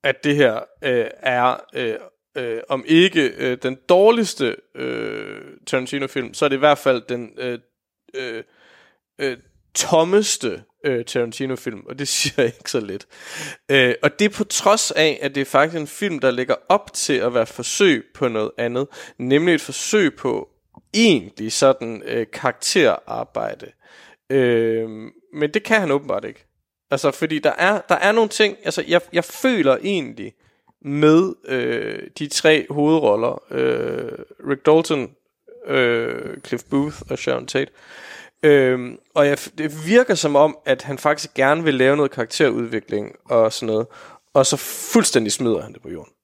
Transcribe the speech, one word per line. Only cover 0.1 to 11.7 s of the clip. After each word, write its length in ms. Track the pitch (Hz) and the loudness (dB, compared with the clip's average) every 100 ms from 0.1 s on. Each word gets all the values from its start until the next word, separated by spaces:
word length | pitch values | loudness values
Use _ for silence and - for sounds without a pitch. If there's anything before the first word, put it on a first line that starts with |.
| 135 | -2
det 120 | 147 147 | 0 4
her, 240 | 131 110 - _ | 4 2 -8 _
øh, 240 | 143 123 110 - | -2 0 -2 -4
er... 340 | 131 123 123 123 - | -2 2 2 0 -8
Øh, 200 | 131 120 110 - _ _ 143 | -6 -6 -6 -12 _ _ -10
øh, 240 | 123 113 - | -8 -8 -6
om 160 | 135 127 | -8 2
ikke, 460 | 160 185 175 135 - | 4 4 2 0 -2
øh, 220 | 131 123 | -4 -2
den 160 | 135 131 - | -4 -6 2
dårligste, 680 | 175 208 233 196 - 127 - _ | 6 6 4 0 -2 -4 -4 _
øh, 640 | 131 127 120 113 107 104 104 - - - | -10 -6 -6 -6 -8 -12 -16 -20 -20 -4
Tarantino-film, 680 | 135 127 139 139 139 120 | -4 -4 -6 -6 -6 -8
så 100 | - | -2
er 40 | 147 | 0
det 80 | 135 | 4
i 20 | |
hvert 200 | 147 143 | 4 4
fald 240 | 139 123 - | 2 0 -2
den, 220 | 123 113 - | -8 -8 -10
øh, 200 | 127 120 _ _ _ _ _ | -8 -10 _ _ _ _ _
øh, 280 | 131 127 113 - _ _ _ _ _ _ - | -10 -10 -10 -14 _ _ _ _ _ _ -6
øh, 180 | 135 123 _ _ _ | -6 -6 _ _ _
tommeste, 880 | - - 165 165 202 208 - 120 87 - _ | -6 2 2 4 2 0 -4 -4 -6 -14 _
øh, 200 | 147 123 | -4 -4
Tarantino-film, 800 | 117 127 117 - 135 127 - | -4 -4 -4 -4 -6 -6 -8